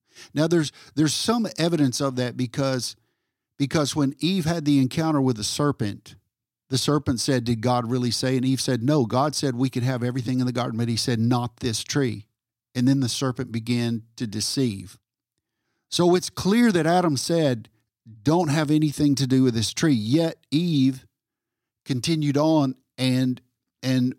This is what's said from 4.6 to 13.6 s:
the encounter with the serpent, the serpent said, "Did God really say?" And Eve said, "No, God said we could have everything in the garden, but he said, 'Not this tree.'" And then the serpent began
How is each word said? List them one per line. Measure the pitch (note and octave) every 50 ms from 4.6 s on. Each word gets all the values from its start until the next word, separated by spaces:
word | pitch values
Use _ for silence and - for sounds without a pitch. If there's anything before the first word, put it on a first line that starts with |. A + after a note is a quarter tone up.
| D3
the | D3 D3 C#3
encounter | C3 B2 - E3+ D#3+ D#3+ D#3 C#3+
with | C3+ C3 B2
the | G#2+ G#2
serpent, | - - - D3 D3 C3+ - A2+ G2+ G2 - _ - - - _ _ _ _ _ _ _ _ _ _
the | C3+ B2+
serpent | - - D3 D3+ C#3+ - C3 A2
said, | - - C#3 B2 A#2
"Did | A#2 A#2+ A2+
God | G#2+ B2+ B2+ B2 A#2+ A2+
really | B2 B2+ B2 B2
say?" | A2 - - B2+ C3
And | C3 B2
Eve | C3 C3+ A#2+
said, | - - B2+ A#2
"No, | G#2+ C3+ D3+ D#3 B2
God | G#2 G#2+ B2+ C#3+ D#3 D3+
said | - - C#3 B2
we | A#2 C3 C3
could | - C3
have | A#2 C3 C3 A#2+
everything | A#2 B2 B2 C3+ A#2 A#2 B2+ B2+
in | B2+
the | B2
garden, | A#2 B2 A#2+ C3 A#2 A2+
but | A#2 A#2
he | A#2
said, | A2+ - - B2 A2
'Not | A2+ A#2+ B2+ B2 A#2 A#2 - _
this | - B2+ A2 -
tree.'" | - - - D3 C#3 A#2+ G#2+ G#2 G#2 _ _ _ _ _ _ _ _ _ _
And | B2+ B2 C3
then | C#3 C#3
the | C3 A#2
serpent | - - C#3 C3 B2 - B2 -
began | A2 A#2